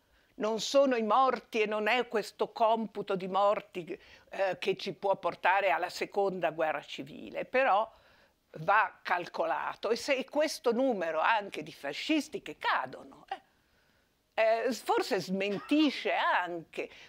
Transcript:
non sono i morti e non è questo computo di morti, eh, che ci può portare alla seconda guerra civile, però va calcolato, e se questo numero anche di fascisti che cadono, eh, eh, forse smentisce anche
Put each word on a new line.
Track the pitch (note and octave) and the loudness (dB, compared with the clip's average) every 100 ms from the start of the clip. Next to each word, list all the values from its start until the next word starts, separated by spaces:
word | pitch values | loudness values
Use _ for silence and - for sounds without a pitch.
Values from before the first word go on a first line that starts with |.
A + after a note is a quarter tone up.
| _ _ _ - | _ _ _ -4
non | G#3+ A3 | -2 -2
sono | - C#4 C#4 A#3+ | 2 4 6 4
i | |
morti | G#3+ A#3 C4 B3+ - A3+ | 4 4 4 2 -2 -2
e | G#3 | 0
non | G#3+ G#3+ | 0 0
è | B3 - | 0 0
questo | G#3+ G3 - G#3+ | -4 -4 -4 -4
computo | - A3 A3+ A3 G#3 G#3 | 2 2 2 -2 -6 -4
di | G3 F#3 | -4 -2
morti, | F#3+ G3+ G#3+ - F#3 D#3 F#3 - - - | 2 2 2 -4 -10 -10 -12 -14 -20 -10
eh, | F#3+ G3 - | -4 -2 -2
che | - F#3+ | -2 -2
ci | G3+ | -4
può | - G3 F#3+ | -4 -2 0
portare | F3 E3+ F3+ G3 G3 | -2 0 2 4 2
alla | E3 F3 | 0 -2
seconda | - F#3 G3+ G3 F#3 E3 | -4 -4 0 -2 0 -2
guerra | D#3+ D#3 C#3+ | 0 -2 -2
civile, | - - D3 D3+ A2 - | -6 -12 -12 -14 -12 -10
però | F#3 B3+ C4 G3 A3 - _ _ _ _ _ - | -2 0 2 2 0 -8 _ _ _ _ _ -6
va | D#3+ G#3+ F#3+ - | 2 2 2 -4
calcolato, | - F3+ E3+ - E3 D3 C#3+ - G#3 | -2 -2 -2 -4 -2 -2 -4 -4 -2
e | A3+ | -2
se | - C4 | 0 -2
questo | B3+ D4 D#4 - B3 | -2 0 0 0 -2
numero | A3+ C4+ G3+ E3 D#3 | 2 2 0 -2 0
anche | E3 A3 G3+ F3 | 2 2 -2 -8
di | D3+ | -10
fascisti | - C#3+ - - D#4 - F#3+ | -8 -8 -6 0 0 0 -8
che | - - | -10 -6
cadono, | A#4 A#3 C3 - - - - | -2 -2 -4 -10 -18 -18 -14
eh, | - _ _ _ _ _ _ _ _ _ - A3 A3+ A#3 | -14 _ _ _ _ _ _ _ _ _ 2 2 2 0
eh, | |
forse | A3+ - A4+ - G#3 | -2 0 0 2 -2
smentisce | E3+ F#3+ G3+ F#3+ - D4 D4+ - G3+ | -2 -2 -2 -4 0 4 4 2 -2
anche | F#3 E4 A#3+ F3 E3+ D#3 - - - | 0 2 2 0 -6 -10 -10 -10 -12